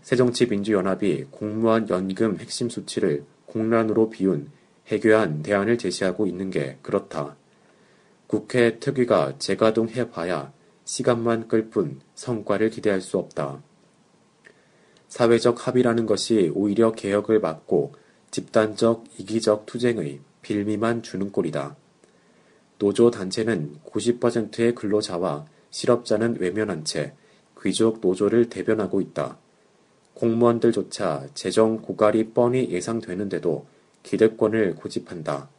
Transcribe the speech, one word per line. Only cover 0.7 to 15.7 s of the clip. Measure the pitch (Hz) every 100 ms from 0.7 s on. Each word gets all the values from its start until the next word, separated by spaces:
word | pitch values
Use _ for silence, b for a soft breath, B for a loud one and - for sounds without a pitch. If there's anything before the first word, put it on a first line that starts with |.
| 101 95 90 101 78 71
공무원 | - 107 107 113 113 107
연금 | 92 95 92 113 85
핵심 | - - 120
수치를 | 107 - - 101 71 - _ -
공란으로 | 110 110 117 110 107 110
비운 | - 95 80 71 b b b -
해괴한 | 107 113 107 98 76
대안을 | 82 101 101 117
제시하고 | 98 87 95 92 104
있는 | 90 95
게 | 92 67 67
그렇다. | - 101 - 78 71 - _ b b b b b b b _
국회 | 107 - 123 117 110
특위가 | - 127 123 101 69 67
재가동해봐야 | - 95 110 110 113 120 117 - 87 85 67 b b b -
시간만 | - 127 120 117 117 110
끌 | 113 110
뿐 | 110 80 67 _
성과를 | - - 113 98 101 110
기대할 | - 107 98
수 | 92 98
없다. | 82 - 71 69 - _ _ _ _ _ _ _ b b b b b b b
사회적 | - 117 117 117 -
합의라는 | -